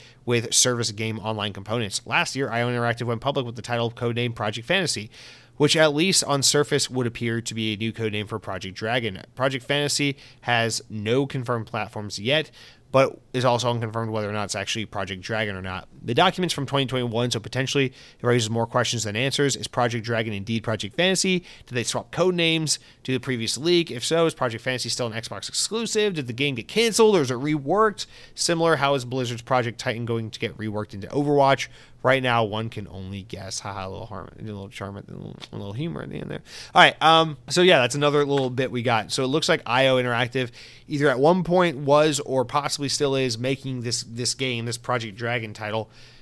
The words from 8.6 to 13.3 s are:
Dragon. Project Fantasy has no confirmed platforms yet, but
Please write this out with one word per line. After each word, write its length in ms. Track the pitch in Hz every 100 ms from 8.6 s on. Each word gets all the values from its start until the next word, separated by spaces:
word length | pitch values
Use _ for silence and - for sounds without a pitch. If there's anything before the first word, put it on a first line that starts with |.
| 92 95
Dragon. 460 | 110 123 113 92 -
Project 300 | - 135 131
Fantasy 520 | - 143 147 - 143 135 - -
has 400 | - 120 113 110 -
no 340 | 107 104 127
confirmed 420 | 143 135 123 120 107
platforms 520 | 113 101 107 104 -
yet, 320 | 107 151 147 - - - _
but 280 | 131 135 - -